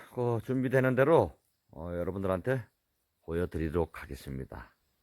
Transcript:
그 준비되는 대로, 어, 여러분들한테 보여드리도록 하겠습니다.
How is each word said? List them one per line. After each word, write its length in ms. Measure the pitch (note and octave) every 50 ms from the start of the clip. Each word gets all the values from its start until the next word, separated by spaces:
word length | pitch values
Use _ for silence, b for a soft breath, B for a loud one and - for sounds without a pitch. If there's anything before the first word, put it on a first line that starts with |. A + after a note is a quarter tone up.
| - - -
그 240 | - B2 A#2+ A#2 A2+ -
준비되는 500 | - B2+ C3 B2+ C3 A2+ C3+ B2+ C3 B2+
대로, 420 | A#2+ C3+ C#3 E3 D3+ G#2+ E2 - _ _ _ _ _ _ _
어, 220 | - C2+ D#2+ F2 F2
여러분들한테 720 | F2 F2 E2 F2+ G2 F#2+ F#2+ F#2+ F2+ E2+ B2 C3+ C3 A2+ - _ _ _ _ _ _ _ _ _ _ _
보여드리도록 760 | - E2 E2+ F2+ E2 - D#2+ D#2+ D#2+ D2 F2 E2 D#2 - -
하겠습니다. 720 | - D2+ C#2+ C2+ - - C2+ C2 C2+ - - - - - _ _ _ _ _ _